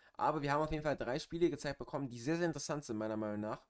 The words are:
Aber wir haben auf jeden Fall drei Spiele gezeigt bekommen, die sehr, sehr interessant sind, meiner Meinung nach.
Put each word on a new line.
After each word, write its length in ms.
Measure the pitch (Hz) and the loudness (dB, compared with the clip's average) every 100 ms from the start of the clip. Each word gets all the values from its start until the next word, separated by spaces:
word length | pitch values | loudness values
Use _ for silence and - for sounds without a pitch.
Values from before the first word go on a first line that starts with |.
| - - | -20 0
Aber 260 | 127 151 | 2 2
wir 100 | 143 | 2
haben 100 | 143 | 2
auf 100 | 156 | 2
jeden 120 | 156 | 0
Fall 140 | 151 135 | 0 0
drei 220 | 120 139 | 0 -2
Spiele 320 | - 170 170 | -2 2 4
gezeigt 260 | 143 151 135 | 4 -4 -6
bekommen, 320 | 123 147 139 | -6 -4 -4
die 100 | 120 | -4
sehr, 180 | 120 165 | 0 2
sehr 100 | 170 | 2
interessant 360 | 151 - 151 | 0 -2 -4
sind, 140 | - 107 | -2 -2
meiner 200 | 107 110 | 0 0
Meinung 240 | 107 104 | -2 -2
nach. 220 | 107 127 - | -2 -4 -10